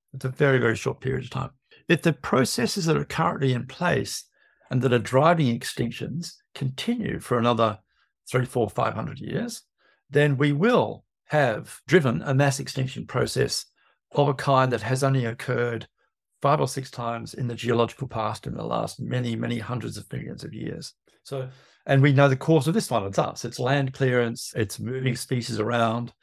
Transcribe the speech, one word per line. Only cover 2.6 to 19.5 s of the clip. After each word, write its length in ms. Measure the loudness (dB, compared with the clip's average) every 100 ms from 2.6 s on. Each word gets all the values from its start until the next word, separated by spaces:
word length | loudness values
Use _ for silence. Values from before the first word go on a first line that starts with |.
| -2 -2
that 120 | 0 0
are 80 |
currently 500 | -2 -2 -2 0 0
in 120 | 0 -4
place 580 | -4 0 0 -2 -8 -12 _ _ _ -4
and 120 | 0
that 100 | 2
are 60 | 2
driving 600 | 4 4 4 4 2 0
extinctions 760 | -4 -4 -4 -4 -8 -8 -10 -14 _
continue 680 | -6 -6 -4 -4 -2 -2 -6
for 180 | -2 2
another 400 | 2 4 2 0 _ _ _ _ -4
three, 140 | -2
four, 240 | -2 -2 -2
five 240 | 0 -2
hundred 260 | -2 -8 -8
years, 420 | -6 -6 -6 -10 _ _ _ _ _
then 260 | 2 2 4
we 160 | 2
will 520 | 2 4 4 2 -4 _ _ -4
have 520 | 0 2 0 -8 -16 4
driven 340 | 4 4 0
a 120 | 0
mass 260 | 4 4 2
extinction 460 | -6 -4 -4 -6 -6
process 580 | -2 -2 0 -2 -2 -10 _ _ _ _
of 160 | 0 2
a 60 |
kind 380 | 2 2 4 4
that 100 | 0
has 200 | -2 0
only 220 | 2 2
occurred 640 | 0 -6 -4 -2 -2 -4 -8 _ _ _ _ _
five 200 | 2 2
or 80 | 0
six 220 | -4 -10
times 440 | -8 -6 -6 -8
in 140 | -6 -6
the 60 |
geological 520 | -4 0 2 2 -2 -8
past 400 | -4 -4 -4 -8
in 80 |
the 80 | -8
last 380 | -4 -4 -4 -6
many, 340 | -6 -4 -2
many 240 | -4 -4